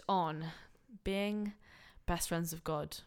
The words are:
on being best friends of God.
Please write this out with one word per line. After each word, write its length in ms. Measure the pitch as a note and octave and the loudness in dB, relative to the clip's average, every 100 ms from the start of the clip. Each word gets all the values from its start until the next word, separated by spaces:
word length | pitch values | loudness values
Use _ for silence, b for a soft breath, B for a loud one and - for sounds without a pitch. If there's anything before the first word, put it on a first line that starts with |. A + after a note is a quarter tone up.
| - | 2
on 380 | F#3+ D#3+ D#3 D#3+ B B - - G#3+ | 4 4 0 -6 B B -20 -20 -8
being 500 | F#3+ G3 G3+ G#3 G#3 - B B B B - | -2 0 2 0 -2 -6 B B B B 0
best 220 | E3+ - | 0 2
friends 220 | E3+ E3+ | 0 0
of 120 | D#3+ | -2
God. 340 | - D3+ D3+ - | -2 -2 -2 -8